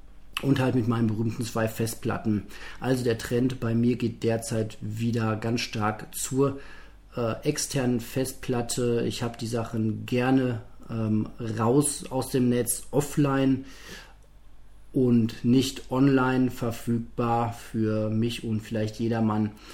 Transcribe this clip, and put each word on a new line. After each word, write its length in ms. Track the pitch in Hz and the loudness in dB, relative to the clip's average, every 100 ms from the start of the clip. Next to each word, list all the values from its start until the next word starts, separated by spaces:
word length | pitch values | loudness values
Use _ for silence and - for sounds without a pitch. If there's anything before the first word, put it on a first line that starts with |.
| - - - - | -16 -18 -12 -4
Und 160 | 139 131 | 2 4
halt 160 | 131 120 | 4 2
mit 120 | 113 | 2
meinen 200 | 117 113 | 2 2
berühmten 360 | 107 113 110 | 2 0 -2
zwei 240 | 117 113 110 | -4 0 -2
Festplatten. 760 | - 113 - 113 101 110 104 - - - - | 0 -4 -2 -4 -2 0 0 -2 -10 -14 -6
Also 240 | 120 131 | 0 0
der 140 | 120 113 | 2 -2
Trend 420 | - 120 127 117 | 0 2 2 0
bei 140 | 113 | 0
mir 220 | 113 120 120 | 2 2 2
geht 260 | 117 113 | 0 0
derzeit 560 | 113 113 - 110 110 - | 0 0 0 -2 -2 -6
wieder 540 | 107 107 117 113 110 107 | -8 -2 0 2 0 0
ganz 260 | 113 120 | 0 -2
stark 520 | - 110 107 107 - | -2 -2 0 -2 -6
zur, 460 | - - 131 139 139 - - - - - - | -8 -2 2 2 0 -10 -16 -18 -20 -10 -2
äh, 260 | 113 110 | -2 0
externen 580 | 151 151 - 139 123 123 | -2 -2 -2 0 0 0
Festplatte. 1040 | - 135 131 - - 120 117 - 123 117 117 | -2 -2 -2 -4 -4 -2 -2 0 2 2 0
Ich 160 | 110 | -2
hab 160 | 120 - | -4 -4
die 80 | 110 | -4
Sachen 580 | 120 110 113 110 104 107 | -4 -2 -2 0 -2 -2
gerne, 560 | 123 123 135 127 113 - - - | 2 4 4 4 -2 -8 -16 -8
ähm, 360 | 117 110 107 - - 113 107 | -2 2 2 0 -4 -6 0
raus 480 | 113 139 147 - - | 4 4 4 -2 -4
aus 180 | 131 120 | -4 0
dem 200 | 135 123 | 2 4
Netz, 340 | 120 113 - - | 4 0 -4 -2
offline 720 | 127 - - 143 135 135 131 - - - - - - - - - - - - - | 0 0 2 2 4 4 2 -2 -16 -16 -18 -18 -20 -20 -20 -20 -18 -18 -20 -6
und 500 | 143 123 120 110 - | 0 4 6 4 0
nicht 480 | 120 127 120 - - | 2 4 2 -4 -4
online 600 | 127 139 135 127 127 127 | 4 6 6 4 4 2
verfügbar 1000 | 117 117 110 - 117 117 - 117 117 117 | 0 -4 -2 -2 -2 -2 -2 0 2 0
für 580 | 113 - 113 110 107 107 | -4 -6 0 2 2 0
mich 320 | 110 117 117 | 0 0 -2
und 160 | 117 107 | -2 -4
vielleicht 400 | - 110 107 - | -2 -2 -2 -2
jedermann. 540 | 113 113 110 107 107 - - | 0 2 2 2 0 -4 -16